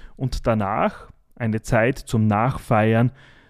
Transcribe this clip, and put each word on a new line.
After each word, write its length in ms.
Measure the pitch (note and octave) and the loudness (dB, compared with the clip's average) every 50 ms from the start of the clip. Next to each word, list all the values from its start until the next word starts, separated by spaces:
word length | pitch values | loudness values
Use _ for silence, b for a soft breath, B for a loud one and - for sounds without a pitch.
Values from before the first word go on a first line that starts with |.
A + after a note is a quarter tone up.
| b b b | b b b
und 300 | b C3+ B2+ - - - | b -6 -4 -4 -2 -2
danach 600 | B2 A2+ A2 G#2 F#2+ G#2+ B2+ - G#3+ - - - - - _ _ _ - | 0 0 0 0 -2 0 0 -2 -2 -2 -6 -20 -20 -20 _ _ _ -12
eine 260 | - A#2+ A2+ G#2 A2 | -6 -4 -4 -4 -4
Zeit 360 | - - C3 A2+ A2 B2+ C3 - | -2 0 0 2 2 2 0 -4
zum 280 | - - - A2+ G#2+ | -6 -4 0 0 2
Nachfeiern, 840 | G#2+ G#2 G#2 A2+ B2+ B2+ - - - A#2+ G#2+ G#2+ A2 A2+ A2+ A#2+ B2+ b b b b b b b | 2 2 2 0 0 -2 -4 -2 0 2 2 4 4 4 2 2 0 b b b b b b b